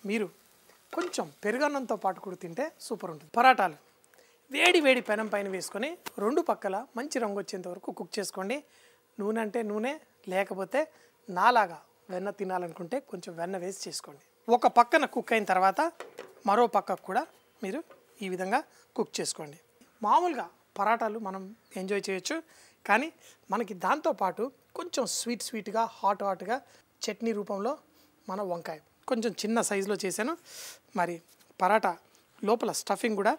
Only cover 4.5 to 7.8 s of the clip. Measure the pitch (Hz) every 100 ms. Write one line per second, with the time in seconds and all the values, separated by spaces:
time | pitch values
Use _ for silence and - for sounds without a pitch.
4.5 | 269 349 359 285 254 - 214 220 202 196
5.5 | 190 165 202 277 349 - - 208 311 330
6.5 | 208 202 190 277 226 294 262 214 202 185
7.5 | 190 175 180